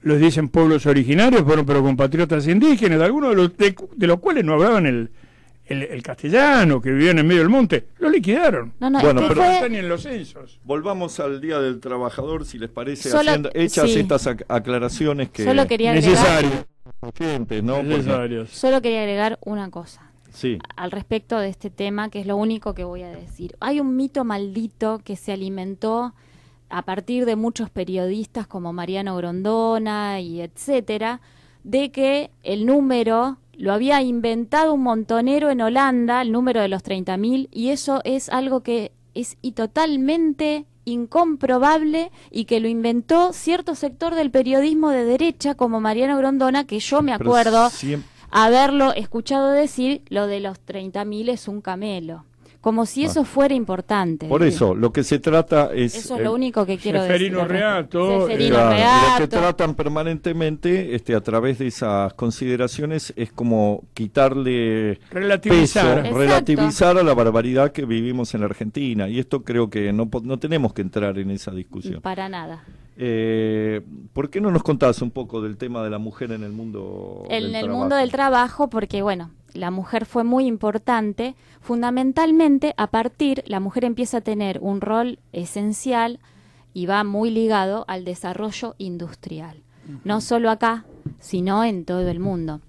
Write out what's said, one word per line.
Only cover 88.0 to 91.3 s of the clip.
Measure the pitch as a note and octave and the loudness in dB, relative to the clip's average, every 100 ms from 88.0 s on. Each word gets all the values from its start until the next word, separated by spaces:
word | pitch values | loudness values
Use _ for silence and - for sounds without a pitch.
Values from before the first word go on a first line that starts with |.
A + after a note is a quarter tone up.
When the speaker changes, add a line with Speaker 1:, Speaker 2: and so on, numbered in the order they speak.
Speaker 2:
desarrollo | F3+ F3+ F#3 F#3 G#3+ G3 A#3 - | -10 -10 -10 -8 -8 -8 -12 -10
industrial. | F#3+ F3 E3+ - - D#3 E3 D3+ _ _ - | -12 -10 -12 -14 -14 -14 -14 -20 _ _ -20
Speaker 1:
Ujú. | C#3 | -12
Speaker 2:
No | F#3+ G#3 | -4 -4
solo | - A#3 A3+ | 0 0 2
acá, | A3 A#3 A3+ - - - - | 2 0 -2 -10 -16 -14 -14
sino | - | -8